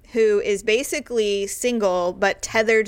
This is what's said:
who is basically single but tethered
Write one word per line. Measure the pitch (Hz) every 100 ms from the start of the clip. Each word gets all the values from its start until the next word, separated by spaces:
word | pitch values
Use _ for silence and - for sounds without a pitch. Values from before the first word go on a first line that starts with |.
| -
who | 233 220 202
is | - 202
basically | 214 220 277 302 247 240 208 202 202
single | - 247 240 202 180 175
but | 185 196 -
tethered | - 226 220 226